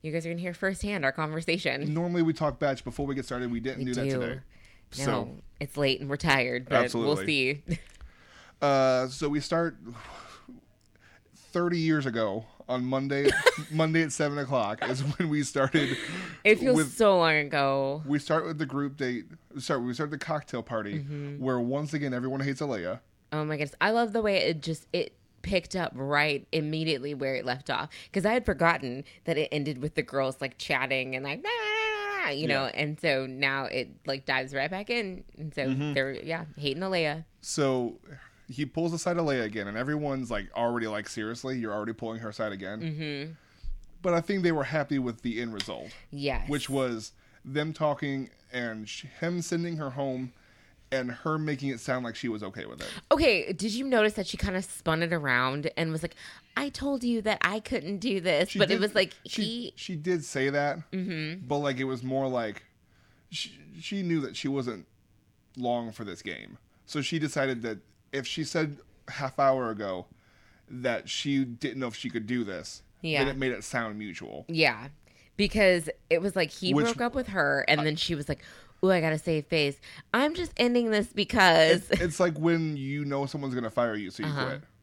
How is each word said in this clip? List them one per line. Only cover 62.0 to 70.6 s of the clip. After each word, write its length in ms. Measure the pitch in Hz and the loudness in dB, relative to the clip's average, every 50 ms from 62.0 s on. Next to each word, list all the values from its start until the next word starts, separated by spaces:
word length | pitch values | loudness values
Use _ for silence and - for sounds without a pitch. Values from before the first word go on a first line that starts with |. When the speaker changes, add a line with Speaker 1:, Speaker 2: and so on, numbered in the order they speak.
| 123 | -2
Speaker 2:
more 240 | 131 131 135 135 | -2 0 0 0
like 360 | 131 127 123 117 107 101 - - _ _ _ _ _ _ _ _ _ _ _ _ _ | 0 0 0 -2 -2 -4 -8 -16 _ _ _ _ _ _ _ _ _ _ _ _ _
she, 260 | - - - - - - 147 - - 165 | -10 -10 -10 -10 -12 -20 -20 -20 -18 -14
she 240 | 160 - 208 196 185 | -10 -6 -4 -2 0
knew 160 | 170 165 160 | 0 0 0
that 160 | 139 110 - | 0 -2 -6
she 140 | - - 139 | -4 -4 -2
wasn't 360 | 139 139 123 120 113 92 - _ _ _ _ _ _ _ _ _ _ _ _ _ _ | -2 0 -2 -2 -6 -8 -12 _ _ _ _ _ _ _ _ _ _ _ _ _ _
long 360 | 127 123 120 120 120 120 113 104 | -4 -2 0 0 0 -2 -6 -8
for 100 | - 110 | -10 -10
this 180 | 101 90 - | -10 -10 -10
game. 360 | - 101 82 57 53 50 - - _ _ _ _ _ | -10 -10 -10 -10 -12 -16 -20 -20 _ _ _ _ _
So 160 | - - 151 | -8 -6 -4
she 160 | 135 - 170 160 | -4 -2 -2 -2
decided 420 | 151 147 - 151 139 131 127 117 113 | -2 -2 0 0 0 0 0 -4 -4
that 160 | 117 110 98 _ _ _ _ _ _ | -6 -6 -6 _ _ _ _ _ _
if 160 | - 139 127 | -6 -6 -6
she 160 | - - - 151 | -4 -6 -6 -6
said 340 | - - 170 160 151 143 - - _ _ _ _ | -2 0 0 0 0 -4 -12 -18 _ _ _ _
half 320 | - - - 143 131 - - | -12 -8 -6 -6 -4 2 4
hour 320 | 139 135 135 131 123 117 | 4 6 6 4 2 -2
ago 340 | 110 101 107 98 92 90 87 _ - _ _ _ _ _ - - - _ | -2 -4 -4 -4 -4 -6 -8 _ -20 _ _ _ _ _ -20 -20 -20 _